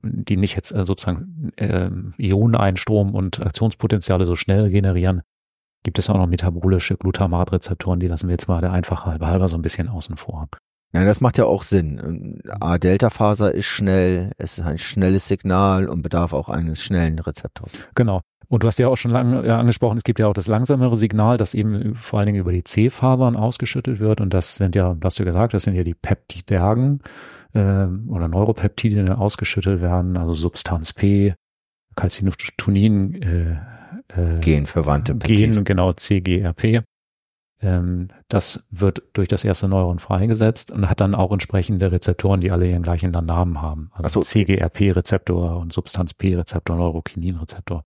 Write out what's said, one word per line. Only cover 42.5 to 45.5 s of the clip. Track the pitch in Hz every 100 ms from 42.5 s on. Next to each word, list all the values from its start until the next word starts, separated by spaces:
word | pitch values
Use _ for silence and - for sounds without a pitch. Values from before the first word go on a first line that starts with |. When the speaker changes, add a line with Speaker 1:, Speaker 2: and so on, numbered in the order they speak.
Speaker 1:
alle | 87 90
ihren | 90
gleichen | 85 87 90
Namen | 85 82 85 90 78
haben. | 78 78 78
Also | - 80
Speaker 2:
Ach |
so. | 90
Speaker 1:
C | - 110 92
G | 95
R | 87
P-Rezeptor | - 101 90 - 95 - 87 87